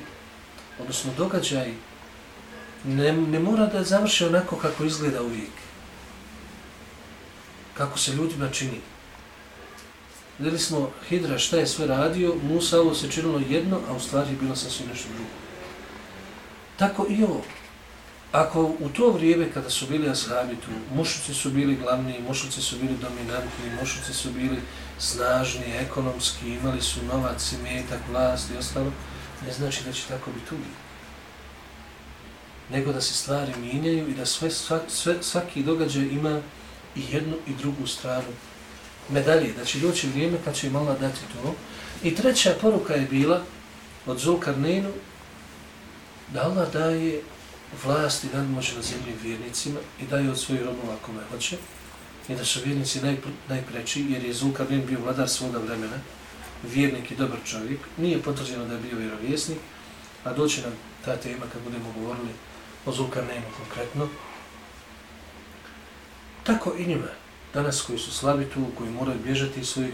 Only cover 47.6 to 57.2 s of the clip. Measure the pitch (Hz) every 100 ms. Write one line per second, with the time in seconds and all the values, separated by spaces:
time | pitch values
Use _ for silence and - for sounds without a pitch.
47.6 | - 135 131 147 147 - 135 135 139 131
48.6 | 127 120 113 123 123 107 113 110 120 -
49.6 | 147 147 - - 131 139 135 123 - 127
50.6 | 123 120 113 107 - 110 107 120 - 180
51.6 | - - - - - - - 123 123 131
52.6 | 131 139 135 135 135 135 139 - - 131
53.6 | 127 117 - 143 139 127 120 117 135 135
54.6 | 135 139 131 127 120 131 123 - 131 120
55.6 | 110 113 110 131 - - - - - -
56.6 | 120 127 139 123 - -